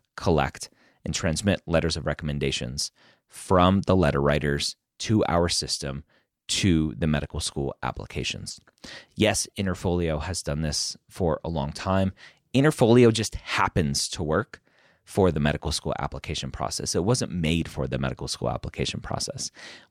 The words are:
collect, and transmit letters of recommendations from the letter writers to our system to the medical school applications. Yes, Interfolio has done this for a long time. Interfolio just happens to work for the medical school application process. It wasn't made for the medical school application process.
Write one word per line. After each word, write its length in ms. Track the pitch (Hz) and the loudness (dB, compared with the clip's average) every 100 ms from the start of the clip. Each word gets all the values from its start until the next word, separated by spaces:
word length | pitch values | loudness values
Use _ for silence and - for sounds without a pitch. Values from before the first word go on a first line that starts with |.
| _ - | _ -4
collect, 540 | 98 78 67 - - _ _ _ | 2 2 2 -4 -16 _ _ _
and 100 | - | -8
transmit 480 | - 87 80 101 90 - | -4 -2 0 0 0 0
letters 320 | 82 82 78 | 0 2 -2
of 80 | 71 | -4
recommendations 840 | 80 76 73 69 - 62 69 - - _ _ _ | -4 -4 -2 -2 -2 -6 -6 -8 -10 _ _ _
from 540 | - - 92 90 98 | -18 2 6 6 6
the 140 | 85 95 | 4 4
letter 260 | 76 69 | 4 4
writers 540 | 71 73 73 71 - - _ - | 2 2 0 0 -2 -8 _ -10
to 260 | - 107 - | 0 2 2
our 240 | 85 87 | 2 2
system 540 | - 78 - 73 69 - _ _ _ - | 0 -2 -6 -6 -8 -12 _ _ _ -4
to 480 | - 101 80 78 55 | 0 4 4 2 0
the 100 | 82 | 0
medical 320 | 73 - - | 0 -2 -6
school 360 | - 78 69 - | -6 -4 -6 -6
applications. 800 | 62 - - 73 - 50 - - - _ - - - - | -8 -8 -10 -8 -6 -8 -10 -16 -20 _ -20 -20 -14 0
Yes, 320 | 107 101 - - | 2 2 -2 -4
Interfolio 640 | 95 87 95 87 85 78 | -4 -2 -2 0 0 -2
has 200 | 98 87 | -4 -6
done 200 | - 76 | -4 -4
this 340 | 78 - - - _ | -2 -2 -4 -8 _
for 300 | - 87 76 | -4 -2 -2
a 60 | - | -4
long 220 | 80 73 | -4 -4
time. 420 | - 98 95 95 - - _ _ 127 | -6 -2 0 0 -2 -14 _ _ 2
Interfolio 560 | 147 - 117 123 117 | 2 4 6 10 8
just 240 | 110 104 - | 6 -2 -6
happens 720 | - - 98 - 76 71 - | -4 0 0 2 0 -2 -4
to 140 | - | -4
work 380 | 76 82 - - _ _ _ _ | 0 0 0 -8 _ _ _ _
for 280 | - - 92 | -4 2 2
the 80 | 76 | 4
medical 320 | 73 - 78 | 2 0 -2
school 220 | - - - | -4 -4 -4
application 520 | 71 71 - 76 69 | -6 -6 -8 -6 -6
process. 440 | - 67 - - - | -6 -6 -4 -4 0
It 80 | |
wasn't 280 | 92 120 - | 0 0 0
made 360 | 87 78 85 76 | -2 2 2 0
for 200 | - 67 | -4 -4
the 100 | 65 | -2
medical 300 | 67 62 67 | -4 -4 -6
school 220 | - 60 | -4 -2
application 500 | 62 - - 65 - | -2 -6 -6 -4 -6
process. 520 | - - - - - - - - - | -6 -6 -6 -6 -10 -12 -20 -20 -2